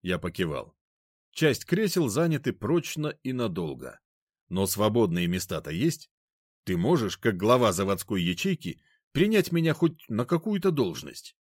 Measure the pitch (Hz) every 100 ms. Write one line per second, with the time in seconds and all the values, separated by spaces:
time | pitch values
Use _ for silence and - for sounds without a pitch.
0 | 87 90 90 - 87 69 53 _ _ _
1 | _ _ _ - 160 120 - 175 214 180
2 | 143 104 170 151 - - 107 170 - -
3 | 151 - 127 127 113 87 82 65 64 -
4 | _ _ _ _ _ 90 98 - 107 110
5 | 107 85 87 90 - 82 - 82 151 -
6 | - _ _ _ _ _ - 90 101 175
7 | 107 - 120 92 104 123 117 87 98 98
8 | - 101 87 90 196 180 90 - _ _
9 | _ 135 208 220 170 170 160 151 165 160
10 | - 107 123 170 220 202 190 151 104 80
11 | 67 - - _